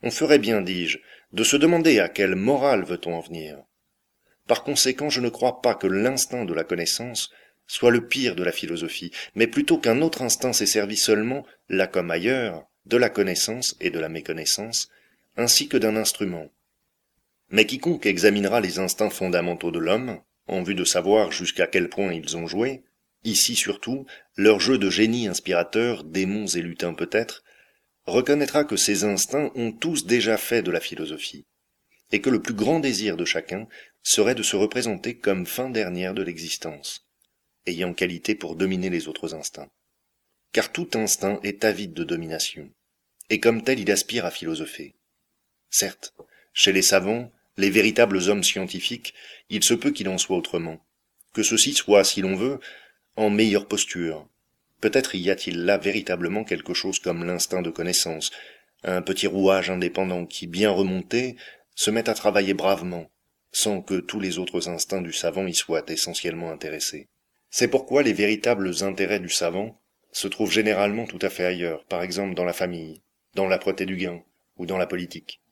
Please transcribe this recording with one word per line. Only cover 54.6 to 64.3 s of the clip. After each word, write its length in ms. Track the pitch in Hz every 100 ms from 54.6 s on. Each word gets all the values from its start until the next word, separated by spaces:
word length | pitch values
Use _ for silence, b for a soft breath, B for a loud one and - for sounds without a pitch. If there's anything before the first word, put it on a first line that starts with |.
| _ _
Peut-être 340 | 110 131 135
y 160 | 95 90
a-t-il 340 | 95 - 85
là 120 | 87 101
véritablement 640 | 98 101 101 90 87 101
quelque 320 | 110 87 -
chose 240 | 87 95 95
comme 260 | - 87
l'instinct 380 | 85 90 - 92
de 80 | 90
connaissance, 600 | 82 85 87 - 80 - B B B B B
un 200 | - 90
petit 240 | 87 95 98
rouage 420 | 90 95 95 92
indépendant 560 | 92 87 - 95 90
qui, 220 | 87 - 87
bien 240 | 85 104
remonté, 640 | 95 95 95 87 117 127 123 B B B
se 160 | - -
met 180 | 110 -
à 60 |
travailler 400 | 107 107 101 95
bravement, 560 | 95 92 98 90 87 80 _ _ _ _
sans 300 | - 110 98
que 180 | 92 95
tous 200 | - 107
les 180 | 95